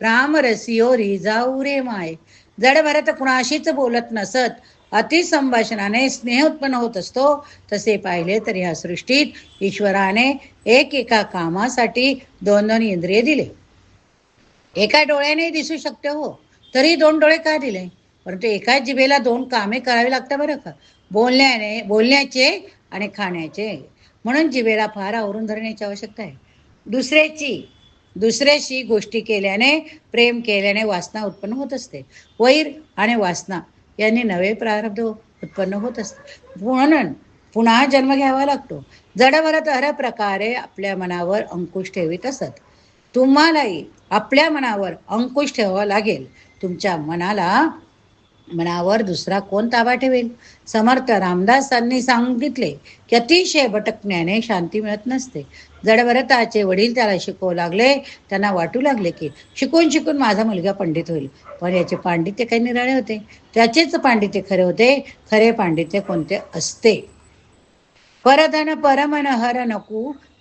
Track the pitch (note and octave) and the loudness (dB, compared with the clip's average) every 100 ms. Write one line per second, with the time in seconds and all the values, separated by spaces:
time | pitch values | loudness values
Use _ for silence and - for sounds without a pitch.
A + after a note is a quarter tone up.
0 | A3 A#3 C#4+ D#4 B3+ G#3+ - A3+ A#3+ B3 | 0 2 2 2 2 0 -2 0 2 2
1 | G3+ G3 F#3 A3 B3 C4 C#4 C#4 B3+ G#3 | 0 -2 -2 0 -2 -2 -2 -4 -4 -6
2 | E3 D#3+ _ _ _ - B3 D4 D4+ D4 | -8 -12 _ _ _ 0 4 4 4 2
3 | D4+ D4+ C4 C4 B3 D4+ E4 C#4 B3 A#3+ | 0 -2 0 0 0 -2 -2 0 0 0
4 | A#3 A3+ G3 C4 A#3+ - _ _ - G#3 | -4 -6 -4 -2 -2 -4 _ _ -2 -2
5 | A3 D#4+ F4 D#4 C4+ A#3+ G#3+ A3 G3+ A3+ | 2 0 2 0 2 0 0 -2 -2 0
6 | C4+ - A#3+ A#3+ D4+ D#4 C4+ B3 A#3 G3 | 0 -2 -2 2 2 0 -4 -2 -4 -6
7 | E3 B3 C#4 C#4+ - - - G#3 A3 G3+ | -6 0 2 2 -4 -20 -8 -4 0 -2
8 | F#3+ F3 E3+ G#3+ - F#3+ F3+ D#3 F3 F3 | -2 -4 -2 -2 -2 -4 -4 -4 -6 -8
9 | - E3+ B3+ - - - G3 - G3+ G3 | 0 0 0 -6 -20 -6 -6 -2 0 0
10 | F#3+ G#3 C4 C4+ - _ G#3 B3 C#4+ C#4 | 0 2 0 -2 -10 _ 2 4 4 -2
11 | A#3 A3 G3+ F#3 E3 F3+ A#3+ B3 A3+ A#3+ | 0 0 0 -4 -4 -2 -2 0 -2 0
12 | C4 C4+ - - F#3+ G3+ G#3+ A3+ A3+ F3+ | -2 -2 -10 -6 2 2 2 0 0 -2
13 | D#3+ G#3 B3 C#4 B2 - _ _ _ _ | 0 2 2 0 -2 -10 _ _ _ _
14 | _ _ _ _ _ _ _ F3 G#3 D4 | _ _ _ _ _ _ _ -2 2 2
15 | D4 C#4+ C#4+ D#4 E4 D#4 D4 D#4 D4+ A#3 | 2 0 0 -2 -2 -4 -6 -8 -8 -8
16 | C#4+ D4 B3+ - _ _ _ B3+ D4+ E4 | -6 -6 -8 -12 _ _ _ 2 4 6
17 | D#4 D#4 D4+ D#4+ D#4+ D#4 C4 F#3+ F3+ _ | 4 6 4 4 2 -2 -2 -6 -10 _
18 | _ _ - F#3 A3+ G3+ G#3+ C4+ A#3 C4 | _ _ -14 -6 -2 -2 0 0 0 0
19 | C4+ C#4+ A#3+ A#3+ B3+ A#3 G3+ B3+ B3+ A#3 | 2 4 2 -2 -2 -2 -2 -4 0 0
20 | A#3+ C4 B3+ C#4+ D4 C#4+ E3+ - _ _ | 2 -2 -4 -4 -4 -6 -10 -20 _ _
21 | - G3+ B3 C4 C4+ A#3 G#3 A3 G3 G#3+ | -4 0 2 4 4 2 -4 -6 -2 2
22 | A#3 C#4 C4+ B3+ B3 F#4+ - _ _ F#3+ | 4 2 2 2 0 0 -10 _ _ -10
23 | G3+ G#3 F#3+ F3 D#3 G3 G#3+ D3+ - _ | -10 -6 -6 -6 -8 -8 -8 -10 -16 _
24 | _ _ A3 C#4 D#4+ B3 A3+ A3 G#3+ G#3 | _ _ -4 0 0 0 0 0 -2 -4
25 | G3 A3+ G#3 G#3 A3 G#3+ A3 G#3+ G#3 G3+ | -6 -6 -6 -6 -8 -8 -8 -8 -10 -10
26 | G#3+ - F#3 C3+ _ _ _ _ - B3 | -14 -14 -16 -16 _ _ _ _ -6 -4
27 | - D#4 D#4 - C#4+ F3 - _ _ _ | 2 2 2 -2 -8 -8 -10 _ _ _
28 | _ F#3 A3 A3 C#4 D4 C#4+ C4 A3 A3 | _ -2 -2 2 2 2 0 -8 -2 -2
29 | G3 A3+ A3 G#3 G3 G3 C4 D#4 D#4 - | -2 -8 -4 -2 -2 0 2 0 -4 -20
30 | _ A#3 A#3+ A#3+ A3+ G3+ G3+ G3+ A3 F3+ | _ 0 0 0 -2 -2 0 -2 -2 -4
31 | E3+ G#3+ G#3 - G3+ B3+ C#4 B3+ - C#3+ | -6 -8 -10 -10 -10 -8 -8 -10 -12 -18
32 | C#3 - _ - A#3+ D4 D4+ - - - | -20 -20 _ 2 4 4 2 -6 -14 -4
33 | G#3+ A#3+ F#3 E3+ - F3 - _ _ - | 0 0 0 -4 -8 -10 -12 _ _ -4
34 | A3 A#3 A#3 F3+ F#3+ A3 A3+ G#3 A3 G3+ | 0 0 0 -2 -2 -2 -2 -2 -4 -4
35 | A3+ A3 _ - - - F#3+ G3+ A#3+ A#3+ | -6 -6 _ -18 -14 -6 -4 -4 -6 -8
36 | G#3 - - - - F3+ G#3 C4 C#4+ D#4 | -12 -14 -20 -20 -20 -8 -2 0 4 2
37 | F#3 - _ _ _ G#3+ A3+ A#3 C#4 C4+ | 0 -8 _ _ _ 0 4 4 4 4
38 | C4 C#4 C4+ C4+ C#4+ C#4 - D3 C3+ _ | 4 2 2 2 0 -2 -4 -16 -16 _
39 | _ F#3 C4 D4+ D#4+ D#4 D#4 C4 C4+ A#3+ | _ 2 4 4 2 0 0 0 -2 -2
40 | B3 A#3 G#3 G3 G#3+ B3 - - G3 F#3+ | -4 -2 -2 -2 -4 -4 -10 -8 -6 -6
41 | F3+ F3 F3 G#3 A3 F3 E3+ F#3+ F#3 F#3+ | -6 -4 -2 -2 -4 -8 -8 -8 -8 -4
42 | D#3+ E3+ B3+ C4 D#3+ - _ _ _ _ | -4 -4 -8 -8 -10 -12 _ _ _ _
43 | _ B3 C4 C#4+ E4 D#4 B3 D#3+ C#3 _ | _ 2 4 6 6 4 0 -4 -12 _
44 | - G#3 G#3+ C4+ D#4+ D4+ B3+ G3+ F#3 D#3+ | -2 -2 2 2 4 0 -2 -4 -4 -8
45 | - G#3+ B3 C4 D4 - G3+ F#3 G#3 G3+ | -6 -4 -2 -2 -2 -2 -2 0 0 0
46 | G#3+ D3+ C3 - _ - F#3 F3 G3 E3 | 0 -4 -6 -20 _ -10 -8 -4 -2 -2
47 | D3 E3+ F3+ G#3 F3 A3+ D#4+ - _ _ | -4 -4 -2 -2 2 2 2 -2 _ _
48 | _ _ _ _ - E3+ E3+ F3 F3 A3 | _ _ _ _ -10 -4 -4 -2 0 0
49 | G3 E3+ - G3 G3 G3 A#3 A#3+ A#3 B3 | 0 -4 -4 -4 -2 -2 0 0 2 0
50 | C4 B3 A#3 - - - - A3 A3 C4 | 2 0 -2 -10 -20 -20 -4 2 4 4
51 | B3+ G#3 F#3 F3+ G3 C4 C4 A#3+ A#3+ B3+ | 2 0 2 2 4 2 2 0 0 0
52 | B3 A#3+ B3 A#3+ C#4+ C4 F3+ C#3+ - - | 2 2 2 -2 -2 -2 -6 -6 -16 -14
53 | - A#3 A#3 E4+ F4+ D#4 B3+ G#3 G#3+ G#3+ | 0 0 4 4 4 2 0 0 -4 -6
54 | G3+ F3+ E3 A3 A3+ F#3+ E3+ G#3+ G#3+ G#3 | -4 -2 0 -2 -2 -2 -2 -4 -4 -6
55 | B3 C4 - D3+ C#3 - - - G3 A3 | -4 -6 -6 -12 -14 -20 -20 -4 2 4
56 | A#3+ A#3+ B3+ B3+ A3 G#3+ G3 F#3 A#3 A#3+ | 4 2 4 2 2 0 0 2 2 2
57 | A3 F#3 - F#3+ F#3 F3 E3+ F#3 B3+ C#4 | 0 0 -4 -6 -4 -2 -2 2 2 2
58 | C4+ - - G3 G3+ F3+ E3+ A#3+ C#4+ B3 | -4 -18 -8 -2 0 0 -2 0 0 0
59 | F3 - D3+ - - - C4+ E4 E4 D4+ | -2 -4 -10 -12 -14 -6 0 4 4 2
60 | D#4+ C#4+ A#3+ G3+ A3+ F#3+ F#3 G3 F3 D#3 | -2 0 2 2 0 0 -2 -2 -2 -4
61 | E3 D#3+ C3+ - - - F3 F#3 E3+ F3 | -4 -6 -8 -14 -20 -8 -2 0 0 -2
62 | F#3+ F3 E3+ G3+ A#3 A#3 A#3+ A#3+ B3 C4 | -2 -2 -2 -4 -2 0 0 -2 0 -2
63 | B3+ G#3+ G#3 - _ A3+ A#3 C#4 E4 E4 | -2 -8 -12 -20 _ 2 4 4 2 2
64 | C4+ A3+ G3+ G3 F#3+ F#3 F3+ F3+ A#3+ C#4 | 2 2 0 -4 -2 0 2 4 4 2
65 | - - - G#3+ A3+ A3+ F3+ D#3 D#3+ G3+ | -2 -16 0 4 4 2 0 -2 -2 -4
66 | G3 F3 D3 G3 - E3+ - - G#3+ F3 | -4 -6 -4 -6 -8 -8 -8 0 2 2
67 | - - _ _ _ _ _ _ _ _ | -4 -20 _ _ _ _ _ _ _ _
68 | _ _ B3 C#4+ D#4 D#4 D4+ D#4 D4 C4+ | _ _ 4 6 6 2 -2 0 2 2
69 | D4 D4 C#4 A#3+ A#3+ B3 A#3+ G#3 - G#3+ | 2 0 0 0 0 -2 -4 -6 -8 -8
70 | B3+ C#4 _ _ | -8 -10 _ _